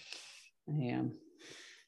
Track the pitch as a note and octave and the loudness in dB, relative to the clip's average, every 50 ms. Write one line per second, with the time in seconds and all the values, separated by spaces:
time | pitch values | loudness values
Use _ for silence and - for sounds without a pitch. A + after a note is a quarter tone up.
0 | - - - - - - - - - - _ _ _ - D3+ D3+ B2+ A#2+ A#2+ B2+ | -12 -10 -10 -10 -10 -12 -14 -16 -18 -20 _ _ _ 2 4 4 4 6 4 4
1 | B2+ B2+ - - - - - - - - - - - - - - - | 4 4 2 -2 -8 -18 -20 -18 -16 -14 -14 -14 -14 -14 -16 -18 -4